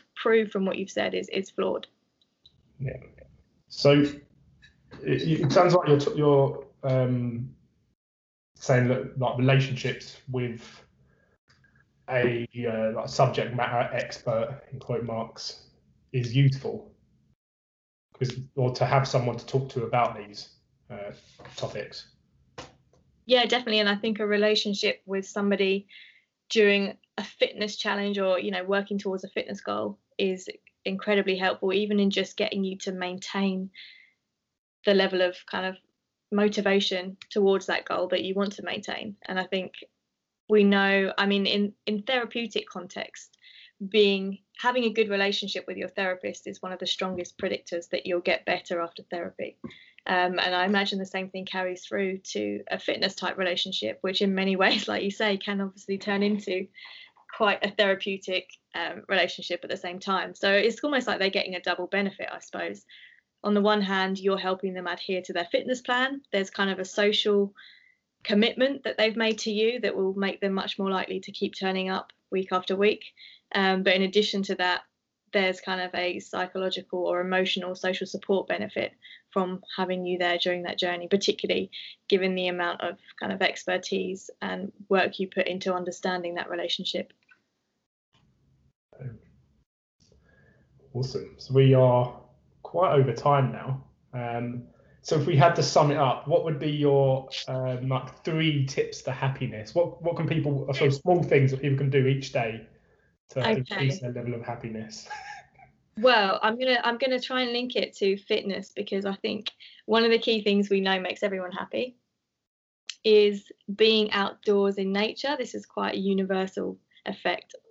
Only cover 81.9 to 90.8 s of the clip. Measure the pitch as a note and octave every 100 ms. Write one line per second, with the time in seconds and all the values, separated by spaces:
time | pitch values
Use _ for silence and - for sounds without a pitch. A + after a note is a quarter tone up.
81.9 | - - G3 F#3+ F#3 F3+ F3+ F3 - F3
82.9 | G3 - - G3 G3 F#3 - - F#3 -
83.9 | F#3+ F#3 G3 - - F#3+ F#3 G3 - G3+
84.9 | F#3+ F#3 - F#3+ G3 - F#3 F#3+ F3+ F3+
85.9 | F3 F#3+ F#3 F3 F3 - F3 F3 - F#3+
86.9 | F3 - _ _ _ _ _ _ _ _
87.9 | _ _ _ _ _ _ _ _ _ _
88.9 | - C3 A2+ _ _ _ _ _ _ _
89.9 | _ _ _ _ _ _ _ _ _